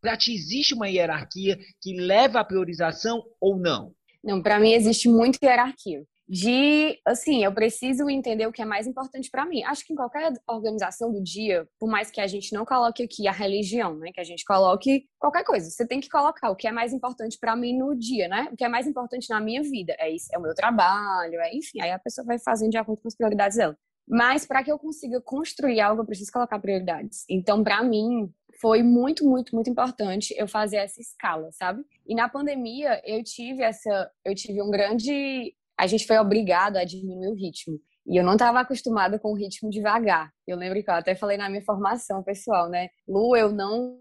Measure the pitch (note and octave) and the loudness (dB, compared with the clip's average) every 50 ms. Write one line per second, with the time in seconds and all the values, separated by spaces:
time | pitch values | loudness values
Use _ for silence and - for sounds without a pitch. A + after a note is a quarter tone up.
0 | - A3+ A3+ A3 - A#3 A#3+ G3+ D#3 D3 G#3 C4+ D4 C#4+ C#4+ A#3 G#3+ G3 F#3 F#3 | -2 -4 0 0 0 0 0 -4 -6 -4 -4 0 0 0 0 0 -2 0 2 2
1 | E3+ E3 D#3 D3+ C3+ - - F#3 F#3+ F#3+ G3 - - - _ _ - F#3 F#3 F3+ | 2 2 0 -4 -6 -10 -12 -4 -2 -2 -2 -2 -6 -20 _ _ -12 -10 -6 -4
2 | F3+ F3+ F#3+ G#3+ B3+ C4+ G#3+ B3 G#3 - F#3+ F#3+ F#3 E3+ F3 E3 F3 E3 E3 - | 0 4 6 6 6 6 4 2 0 0 0 -2 -2 -2 -2 -2 -2 -2 -2 -2
3 | - A3 A#3 A#3 A3 - _ _ - G3 G3 F#3+ F3+ E3+ C#3+ G#2 G2 F#2+ - _ | -4 -2 -2 -4 -6 -10 _ _ 2 2 2 2 0 0 0 0 -4 -10 -18 _
4 | _ _ _ _ - G#3+ G3 F#3+ E3 G3+ G#3 G#3 G#3+ A3 A3+ A#3 G#3+ G#3+ A3+ - | _ _ _ _ -6 -4 -4 0 2 2 4 6 8 8 8 6 6 4 2 4
5 | - A#3+ A#3 A3+ A3+ B3 C4 - - C4+ B3 A#3+ A#3+ C4 C4+ _ - G#3 D#3+ C#3 | 6 6 8 8 8 6 4 4 6 6 6 6 4 2 -2 _ -8 -8 -8 -8
6 | D3 _ _ _ _ _ F#3+ F3+ F#3 A3+ B3 B3+ C#4 D4 D4+ D4+ D4+ D#4 - - | -10 _ _ _ _ _ -6 0 2 2 4 6 6 6 6 6 4 2 0 0
7 | _ - A#3+ A#3+ - - D4 B3 G#3 G3 G3 A3+ G#3+ A#3 A3+ - - B3+ C4+ B3 | _ 0 0 0 2 2 2 4 4 2 2 2 0 0 0 -2 -2 -2 0 0
8 | D4 C#4+ C#4 C4+ C4 B3+ A3+ A3 A3 A3+ A3+ - A3 G#3+ G#3 G3+ A3 B3+ B3+ C4 | 0 0 0 -2 -2 -2 -2 -2 -2 -2 -4 -6 -6 -4 -4 -4 -4 -6 -6 -8
9 | C4+ C4 _ C4+ B3 - - C4 C#4+ E4+ F4 B3+ - - C#4+ D4 - _ D#4+ C#4+ | -10 -10 _ -12 -12 -8 -6 -6 -4 -4 -4 -4 -4 -4 -6 -6 -6 _ -6 -6
10 | C4 A#3+ - D4 D#4 E4 C4 A#3 _ - A#3 A3+ G#3 A3+ G#3+ G#3+ G3 F3+ F#3+ - | -6 -6 -6 -4 -4 -4 -4 -4 _ -8 -8 -4 -4 -4 -4 -2 -4 -6 -6 -6
11 | A#3 A#3 A3+ G3+ F#3+ E3+ E3 G3 A3 G#3+ F#3 F3 D#3+ _ _ _ A3+ A3 A3 G3+ | -4 -4 -4 -4 -6 -6 -6 -6 -2 0 0 0 -2 _ _ _ -4 -2 0 -2
12 | A3 G#3+ - - G3+ G3 F#3 G3+ G3 - G#3+ G3+ A3 - C4+ B3+ A#3+ A#3 A#3 - | -2 -4 -6 -6 -6 -4 -4 -6 -8 -6 -6 -6 -4 0 2 2 2 2 0 -2
13 | A#3+ A#3 - - G#3 G3 F#3+ F#3 G#3 G3 G3 G3+ G#3 F#3 G3+ A#3+ A3 F3+ D#3+ D3+ | -8 -8 -6 -2 -2 -2 -2 0 -2 -2 0 0 -2 -2 -2 -2 -2 -2 -4 -8
14 | D#3+ F3 F#3 - F3+ D#3+ F3 E3+ - - G3+ F#3+ F#3+ F#3 F#3 G3 - C4+ C4+ C#4 | -12 -12 -10 -10 -10 -10 -10 -14 -2 2 4 6 6 6 4 4 4 2 2 2
15 | C4+ _ _ _ - D4 C#4+ - - - - G#3+ E3 D#3+ - - A#3+ A#3 B3 C#4 | 0 _ _ _ 0 2 2 2 0 2 0 0 0 -4 -6 -6 -4 -2 -2 -6
16 | C4+ - - D4+ C#4+ D4+ D#4 - - A#3 F#3+ F#3+ - A3 A3 A#3 A#3 A#3+ B3 C4 | -6 -2 0 2 2 2 0 0 -2 -4 -4 -2 -4 -4 -2 -2 -2 -2 -4 -4
17 | - B3 B3+ _ A3 A3+ A3+ - - A3+ A3+ A#3+ A#3+ A#3+ B3 B3+ C4 C#4 D4 B3 | -6 -6 -8 _ -8 -10 -8 -4 -2 -2 -2 0 -2 -2 -2 -2 0 -2 -2 -4
18 | A3+ A3+ C4 A3 F#3 E3+ F#3+ G#3+ C#4 D#4 - - B3 A#3+ A#3+ A#3+ C4 D4+ C#4+ B3+ | -4 -4 -2 -2 0 0 0 -2 -4 -4 -4 -2 -2 0 0 0 -2 -2 -4 -4
19 | B3 A#3 - B3+ A#3+ - A3+ G#3+ G#3+ A3 A3+ C4 D4+ D4 C#4 A3+ F3+ D#3+ D#3 - | -6 -6 -8 -10 -6 -4 -2 -2 -2 -2 -2 -2 -4 -4 -4 -6 -4 -6 -4 -4
20 | D#3+ D#3+ D#3+ F3 - - - E3+ F3 D#3 E3 E3+ F#3+ A3+ A#3+ G#3+ F3+ F3 F#3+ G3+ | -2 -4 -4 -6 -8 -6 -8 -6 -4 -4 -4 0 0 2 4 4 4 4 4 2
21 | G#3 G3+ F#3+ F#3 F3 E3+ E3 E3+ E3 E3 - C#4+ - - - B3+ E3+ E3+ F3+ F#3+ | 0 -2 -2 -2 -2 -4 -4 -4 -4 -4 -4 -6 -10 -8 -8 -6 -4 -4 -4 -4
22 | _ A#3+ - - B3 A#3 A#3+ A#3+ - - A3+ A3 A3 A3 A3 A3+ A3 - A3 G#3+ | _ -10 -10 -10 -6 -4 -4 -4 0 -2 0 0 2 0 0 0 -2 -2 -6 -6
23 | _ A#3 A3 _ A#3 G#3+ G#3 G3+ G3+ G3+ G3 A#3 G#3 D#3+ D3+ _ _ _ _ _ | _ -12 -6 _ 0 0 2 2 2 2 2 2 0 0 0 _ _ _ _ _
24 | _ - - A#3 A#3 B3 C4 D4+ - - C4 C4 B3+ C#4+ D4+ D4 - D#4 D4+ - | _ 0 2 4 4 4 2 2 -2 0 -2 -2 0 0 -4 -4 -4 -10 -10 -8
25 | - B3 A#3 B3 A#3+ - B3+ C#4 D#4+ - - - C4+ C#4 A#3+ A3 G#3 G#3 G#3+ A3 | -8 -6 -6 -6 -6 -4 -6 -6 -6 -6 -6 -2 0 2 2 4 4 2 2 0
26 | A3+ G#3+ G#3+ F#3 G#3 G3+ - B3 B3 A#3+ A3+ G3+ - G3 G3 F#3+ F#3 F3 E3 D3+ | -2 -6 -6 -10 -10 -8 -4 -4 -4 -2 -4 -6 -2 -2 -2 -2 -2 -4 -6 -6
27 | - - - - - _ F3+ F#3 F3+ - G3+ G#3+ G#3+ G#3 G3+ G#3 A#3 B3+ A3+ G#3+ | -8 -12 -12 -14 -8 _ -2 -2 2 2 2 4 4 2 2 2 2 2 2 2
28 | G#3+ A3+ B3 A#3 G#3+ F#3 - _ _ _ _ - - A3+ A3+ A3 A#3+ A#3+ A#3+ A#3+ | 0 0 -2 -2 -4 -6 -8 _ _ _ _ -2 2 4 6 6 8 8 6 6
29 | B3 C4+ D#4+ - D#4+ C#4 B3+ B3+ A#3+ - - A3+ A3+ B3 B3 - A#3+ B3+ B3 - | 6 2 0 2 4 4 4 4 0 -2 -4 -2 -2 -2 0 0 0 -2 -2 -4
30 | G#3+ G3 F#3 G3+ G3+ - - - G#3+ G3 - G#3+ G#3+ G#3 G3 G#3 G3+ G3 - - | -4 -2 -2 -4 -4 -6 -4 -4 -6 -4 -2 -2 -2 0 0 -2 -2 -4 -8 -14
31 | A#3 - - _ - G3+ E3 D#3+ D#3+ D#3+ D#3+ - F#3+ F3+ F#3 A3+ D4 _ _ _ | -18 -20 -18 _ -4 -4 -4 -4 -6 -10 -12 -6 -4 -4 -4 -4 -8 _ _ _
32 | _ - A3 A3+ A#3 A#3+ A#3+ C#4 C#4+ D4 C#4+ C4 B3 A3+ A3+ C4+ D4 C#4+ A#3 - | _ -6 0 0 0 0 0 -4 -4 -4 -4 -4 -6 -8 -8 -4 0 0 0 0
33 | - - G#3+ A3 A#3+ - - - A#3+ A#3+ C4 C4 B3+ A3 G#3+ G#3+ - A3+ G3+ G3 | -2 -6 -6 -6 -6 -8 -12 -12 -10 -10 -6 -2 -2 -2 -2 -2 -4 -2 -2 -2
34 | F#3 - _ _ _ F#3+ G3 F#3+ - - G3+ G3+ G3+ G#3 G3+ G3 G3+ G3 A3 A3+ | -2 -6 _ _ _ -6 -6 -6 -6 -6 -6 -4 -2 -2 0 0 2 2 0 -2
35 | G#3+ C4 D4 C#4 C#4 C4+ C4+ C4 A#3+ - - _ _ _ _ - - F#3+ F#3+ A3 | 0 -2 -2 -2 -2 -4 -4 -6 -8 -10 -12 _ _ _ _ 0 0 2 2 0
36 | - - A3+ A3 A3 G3 G#3 A3 A3 F#3 F3+ F3 F#3+ G#3 G3+ F#3+ F3+ F3 D#3+ F#3+ | 2 4 4 6 6 6 4 2 4 2 2 2 2 2 0 -2 -4 -4 -6 -10
37 | F#3+ F#3+ F#3 F#3 F#3 F#3+ A3+ G3 F#3+ F3 D3+ - - - D#3+ D3 _ _ _ _ | -10 -10 -8 -6 -6 -6 -6 -4 -8 -8 -8 -10 -10 -10 -10 -10 _ _ _ _
38 | _ - F3 F3+ F3+ F3+ G3 G#3+ B3 A#3+ A#3 B3+ B3+ B3 C4+ A#3+ - B3+ A#3 G#3+ | _ 0 2 4 4 6 6 6 6 6 4 4 2 0 -4 -6 -4 -2 0 2
39 | F#3+ F#3 G#3 G#3+ G#3+ G#3+ G#3+ G3+ G#3 G3 F#3+ - - A3 G3+ G#3+ G#3 G#3 G3+ A#3 | 2 2 0 0 -2 -4 -4 -4 -6 -8 -8 -10 -8 -8 -6 -2 0 0 0 2
40 | A#3 G#3 F3+ D#3+ D#3 D3+ _ _ _ - F3+ F3 F3+ F#3 F#3+ G#3 G3+ G3+ F3+ E3+ | 2 2 2 2 0 -4 _ _ _ -8 -8 -6 -4 -4 -4 -4 -2 0 0 0
41 | E3+ F3+ F#3 F#3 G#3+ G#3 G3+ G3+ G3+ G3 G3 G3+ G3+ - G#3 G3 G3+ G3 A3 A#3+ | 2 0 -2 -2 0 -2 -2 -2 -2 -6 -6 -6 -4 -4 -2 0 0 0 -2 -2
42 | - - G3+ F#3+ F#3 G3 G3+ G3 - - G#3 F3+ F3 E3+ F3+ F3+ F3+ G3 _ _ | -4 -6 -6 -6 -4 -6 -8 -8 -2 0 2 2 2 0 -2 -4 -4 -6 _ _
43 | _ - F#3+ G3 A3 A#3+ B3 A#3 A3 G#3 G#3 G3+ G3 G3 G#3 A#3 B3 B3+ B3 B3 | _ -2 0 2 4 4 6 6 6 4 2 0 -2 -2 -2 -4 -4 -6 -8 -14